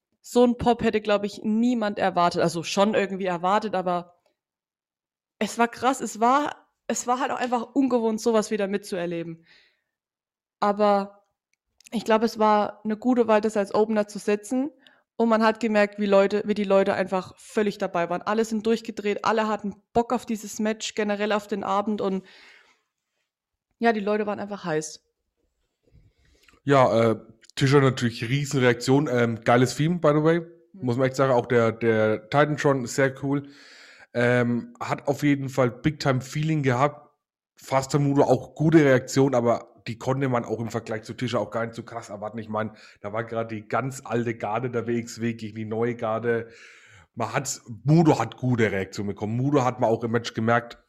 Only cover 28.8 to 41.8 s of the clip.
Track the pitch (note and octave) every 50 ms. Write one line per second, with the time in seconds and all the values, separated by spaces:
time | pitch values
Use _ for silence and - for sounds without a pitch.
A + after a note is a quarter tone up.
28.8 | - C3 C3 C#3+ D3+ B2+ B2 A#2+ A#2+ A#2 A2+ G#2+ - - A#2+ B2 C3 B2+ - -
29.8 | D3+ D#3+ F3+ E3+ E3+ D3+ D3 D3+ D3+ D#3+ E3 E3+ E3 - - - _ _ - -
30.8 | B2+ B2 A#2 B2+ C3+ B2+ B2+ - C#3 C3+ B2+ A#2+ A2+ - B2+ A#2+ A2+ A2+ G#2 -
31.8 | A#2 A#2 A2 A2 A2 A2 G#2+ - - - - C#3+ D3+ D3+ D3 - - D3 C3+ C3+
32.8 | A#2+ A2+ - - C3+ C3+ C3 - D3 C3+ C#3 C#3+ C#3 - - - - - - -
33.8 | - - - - - _ - A#2+ A#2+ A#2+ B2 B2 A#2+ A#2+ A#2+ A#2 A#2 - - -
34.8 | - - - B2+ - - C#3 - D3 D3 C#3+ C#3 C3+ C3 C3 C#3 C3 B2 A#2+ -
35.8 | - D#3 D3+ - - D3 C3 B2+ - - - D3+ D3+ D#3+ D#3+ D3+ C3+ C3+ A#2+ B2
36.8 | C#3 D3 C#3+ - - _ _ _ _ _ _ _ _ _ _ _ - - C3+ C3+
37.8 | C3+ - - D3 C#3+ C#3 C#3 C#3+ C3 - C3 B2+ - - - - D3+ E3 D#3+ E3
38.8 | D3 C#3 C3 A#2+ C3 - - C3+ C3+ C#3 C3 A#2+ A#2 A#2+ A2+ - - - _ _
39.8 | _ - A2 A2+ - B2+ C3 C3+ C#3 C3 B2 A#2+ A#2 - A2 A2 A#2 A2 - A2+
40.8 | A2 - A2+ A2 - - A2 - C3 A#2 A#2+ A2+ G#2 - - A2+ A2+ A#2 A#2 A#2+